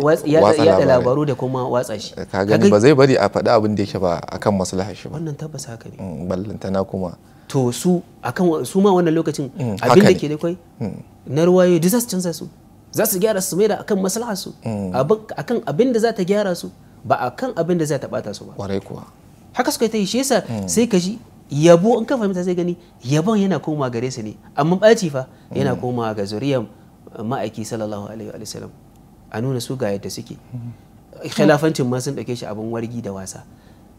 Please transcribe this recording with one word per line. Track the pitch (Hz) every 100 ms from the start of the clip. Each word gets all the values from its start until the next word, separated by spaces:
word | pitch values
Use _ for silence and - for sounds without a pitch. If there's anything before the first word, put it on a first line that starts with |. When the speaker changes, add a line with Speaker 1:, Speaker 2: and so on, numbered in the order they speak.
Speaker 1:
watsa, | 143 165 151
yada, | 156 104
Speaker 2:
watsa | -
Speaker 1:
yada | - 95 90
Speaker 2:
labarai. | 107
Speaker 1:
labaru | 120 139 147
da |
kuma | 123 131 131 123
watsa | 123 127 107
shi. | - -
Speaker 2:
Eh, | 92
ka | 98
Speaker 1:
Ka |
Speaker 2:
gani, | 101 107
Speaker 1:
ga | 107
Speaker 2:
ba | 104
zai | 123
bari | 143 135 131
a | 101
faɗi | 101 104
abin | 120 107
da | 104
yake | 98 98
ba | 92 82 -
akan | 95 -
maslahar | 101 90 95 101
shi | - -
ba. | 156
Speaker 1:
Wannan | 160
tabbas | 143 156 143 120
haka | 113 -
ne. | -
Speaker 2:
Mm, | 95 73 90
ballantana | 92 107 92 98 95 95
kuma. | 98 90 - - - -
Speaker 1:
To, | 143 123
su | 120 180 180 - -
akan | 120 123 180
wa-, | 156
su | 127 190
ma | 202
wannan | 185 170
lokacin | 165 160 143 135
Speaker 2:
Mm, | - 123 98
Speaker 1:
abin | 120
Speaker 2:
haka | 123
Speaker 1:
da | 202
Speaker 2:
ne. |
Speaker 1:
ke | 185 147
da | 151
kwai, | 170 180 - -
Speaker 2:
Mm. | 107 - - - -
Speaker 1:
na | 135
ruwayo | 170 185 180 170
duk | 175
za | 240
su | 240
canza | 185 175
su. | 160 - - - - -
Za | - 220
su | 185
gyara | 220 202
su | 185 165
mai | 214
da | 196
akan | - 196
maslahar | 185 226 240 190
su. | - 110
Speaker 2:
Mm. | 117 104 98
Speaker 1:
Abin, | 107 143 214 - -
akan | 143 233 -
abin | 165 254
da | 226
za | 226
ta | 220
gyara | 180 202 202
su, | 170 180 - - -
ba | - 131 123
akan | - 254 165
abin | 170 175
da |
za | 151 143
ta | -
ɓata | 113 107
su | 101 104
ba. |
Speaker 2:
Kwarai | - 101 98
kuwa. | - - - - - - -
Speaker 1:
Haka | - -
suka | - 220
yi |
ta | 220
yi, | 190
shi | 233
yasa | 269 220 -
Speaker 2:
Mm. | 110 95
Speaker 1:
sai | - 240
ka | 185
ji | 175 233 - - -
yabo, | 143 165 170 214 226
in | 226
ka | 277
fahimta | 202 185
sai | 180
gani, | 175 175 175 - -
yabon | 123 147 180 214
yana | 196 160
komawa | - 151 131
gare | 117 131
su | 127
ne. | 107 - - -
Amma | 156 185
ɓaci | 214 226 175
fa, | 139 131 - -
yana | 131 139 123
Speaker 2:
Mm. |
Speaker 1:
komawa | 123 123 113 107
ga |
zuriyar | 98 104 139 131 107 - - - - -
ma'aiki | 110 127 107 113
sallallahu | 107 113 107 104 104
alaihi | 110 107
wa | 104 107
sallam. | 107 107 - - - - - -
A | 107
nuna | 131 127
su | - 127
ga | 110
yadda | 101 98
suke. | - - - -
Speaker 2:
Mm. | 123 120 113 - - - - 156
Speaker 1:
Khilafancin | - 151 147 160 151 127
ma | 127
sun | 143 139
ɗauke | 110 120
shi | -
abin | 104 113
wargi | 117 113 120
da | 104
wasa. | 98 95 - - - - - -